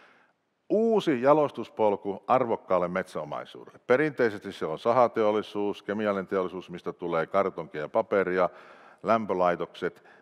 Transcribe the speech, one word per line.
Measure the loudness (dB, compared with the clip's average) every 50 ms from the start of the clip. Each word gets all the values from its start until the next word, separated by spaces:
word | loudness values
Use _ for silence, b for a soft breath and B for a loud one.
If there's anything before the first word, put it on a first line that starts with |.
| b b b b b b b _ _ _ _ _ _ _
Uusi | 0 0 2 2 2 2 2 2 0 2
jalostuspolku | 4 4 6 4 4 0 -2 -8 -12 -10 -2 2 2 2 2 0 -2 -8 -8 -6 0
arvokkaalle | 2 2 2 2 0 -2 -4 0 0 0 0 2 0
metsäomaisuudelle. | -2 -4 -4 -4 -8 -10 -10 -8 -10 -10 -12 -12 -16 -20 -20 -20 -20 -14 _
Perinteisesti | 2 2 2 2 0 0 0 0 0 0 -4 -10 -12
se | -8 -6 -6
on | -6 -6 -2
sahateollisuus, | -2 2 4 4 4 4 2 2 2 2 2 0 -2 -4 -6 -4 -4 -4 -4 -6
kemiallinen | -8 -8 -6 -2 -2 -2 -2 -2 -4
teollisuus, | -2 -2 -2 -2 -2 -6 -10 -12 -12
mistä | -14 -10 -10 -10
tulee | -10 -8 -6 -2 -2 -2 -2
kartonkia | 0 0 0 0 0 -4 -6 -12 -10 -10 -10
ja | -10 -2
paperia, | -2 -2 -2 0 0 0 0 0 2 0 0 0 B B B B B B B B B B
lämpölaitokset, | 0 0 0 0 0 -2 0 2 2 2 2 0 -4 -10 -8 -8 -8 -8 -8 -10 B B B B